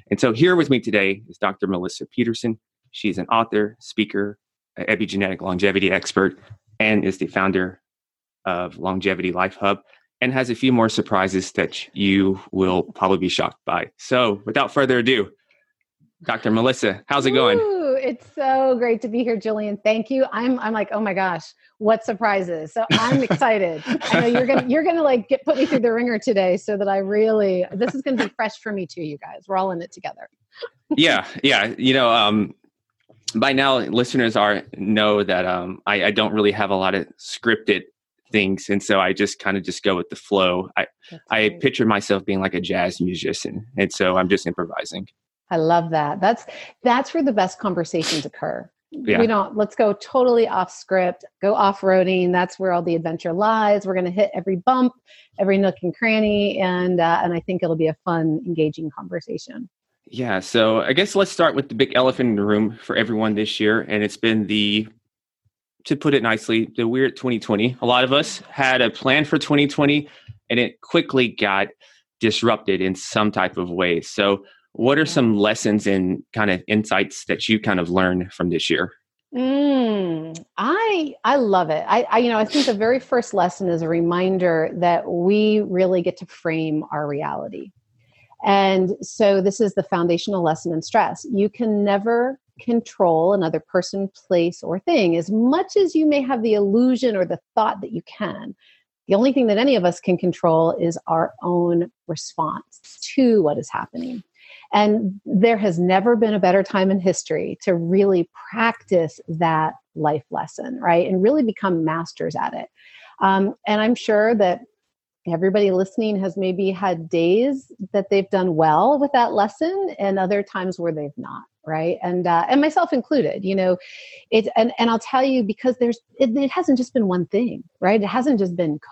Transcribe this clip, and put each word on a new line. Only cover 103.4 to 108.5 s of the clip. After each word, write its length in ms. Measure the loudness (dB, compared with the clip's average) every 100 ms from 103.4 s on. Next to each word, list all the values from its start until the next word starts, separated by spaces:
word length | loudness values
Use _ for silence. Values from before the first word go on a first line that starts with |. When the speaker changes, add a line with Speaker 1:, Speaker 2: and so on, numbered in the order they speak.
Speaker 2:
what 140 | 2 0
is 100 | -4
happening. 540 | -8 -8 -10 -10 -12 -16 _ -20 -20 -2
And 480 | 2 4 2 -2 -6 -2
there 320 | 2 4 2
has 220 | 0 0
never 360 | 2 2 4 2
been 180 | 2
a 60 | 2
better 240 | 4 2
time 260 | 2 0 2
in 80 | 2
history 580 | 0 -2 -2 -4 -4 -4
to 140 | -2 0
really 540 | 2 2 4 2 0 -8 -10